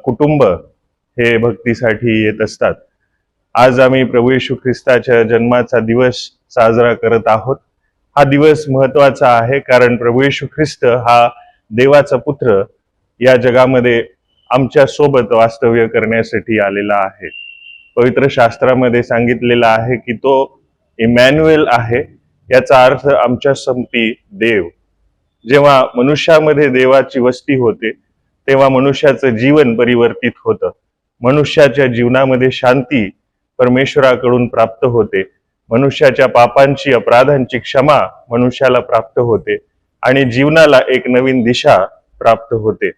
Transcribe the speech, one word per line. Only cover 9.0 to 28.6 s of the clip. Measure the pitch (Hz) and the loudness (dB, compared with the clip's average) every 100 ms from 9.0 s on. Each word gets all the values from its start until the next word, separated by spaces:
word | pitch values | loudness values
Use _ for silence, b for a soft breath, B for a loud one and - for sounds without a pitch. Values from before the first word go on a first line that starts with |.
| 139 123 131 | 2 2 2
आहे, | 120 117 139 | 2 0 -4
कारण | 139 123 123 120 | 0 2 2 0
प्रभू | 117 123 | -2 0
येशू | 139 135 135 | -2 -4 -10
ख्रिस्त | - 147 - | -6 -6 -2
हा | 127 120 120 120 120 - b b - | -2 0 2 2 2 -2 b b -10
देवाचा | 110 135 143 135 127 | -2 2 2 2 -4
पुत्र | 151 139 123 98 101 _ _ _ _ - | -4 -4 0 0 -2 _ _ _ _ -2
या | 123 127 | 2 2
जगामध्ये | 123 127 127 123 123 117 110 _ _ _ - | 2 2 2 2 0 -2 -4 _ _ _ -4
आमच्या | 127 127 151 135 | -2 0 0 0
सोबत | - 147 135 110 | 0 0 0 0
वास्तव्य | 143 117 - 120 117 113 | 2 0 0 -2 0 0
करण्यासाठी | 117 110 113 110 110 - 107 | -2 -2 -4 -4 -6 -4 -2
आलेला | 101 101 104 | -2 -4 -4
आहे. | 101 95 101 90 - - - - - _ 120 | -4 -4 -8 -18 -18 -20 -20 -20 -20 _ -2
पवित्र | 123 127 135 | 0 0 -2
शास्त्रामध्ये | 135 117 - 127 127 127 120 | 0 0 0 -2 0 0 -2
सांगितलेलं | 120 117 120 117 120 120 117 | -2 -2 -2 -2 -2 0 2
आहे | 113 117 120 | 0 -2 -6
की | - 113 | -8 -6
तो | 131 135 135 _ _ _ _ - | -2 -2 -2 _ _ _ _ -6
इमॅन्युएल | 113 120 127 151 160 156 151 | -2 2 2 2 2 2 2
आहे, | 120 113 120 156 _ _ _ - | -2 -2 -6 -6 _ _ _ -2
याचा | 127 123 131 | 0 4 4
अर्थ | 127 135 143 | 4 2 0
आमच्या | 139 120 120 143 | 0 0 -2 -2
संगती | 135 135 123 113 120 113 123 _ | -4 -4 -6 -6 -4 -4 -6 _
देव. | 98 117 107 82 _ _ _ _ _ _ _ 113 | -4 -2 -2 -4 _ _ _ _ _ _ _ -2
जेव्हा | 143 143 135 - 123 | 2 4 4 2 -2
मनुष्यामध्ये | 131 147 - 160 156 143 143 | -2 0 2 2 2 0 0
देवाची | 127 127 135 127 131 | 0 2 2 0 -2
वस्ती | 123 123 - 131 | -2 -2 -4 -2
होते, | 117 95 110 - _ _ _ _ - | -2 -2 -8 -10 _ _ _ _ -2
तेव्हा | 135 | 2